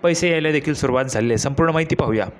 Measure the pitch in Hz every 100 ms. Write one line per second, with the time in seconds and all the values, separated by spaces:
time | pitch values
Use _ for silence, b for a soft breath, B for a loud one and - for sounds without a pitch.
0 | 175 160 180 165 156 151 151 143 135 127
1 | 135 113 117 113 139 139 165 160 160 -
2 | 123 110 98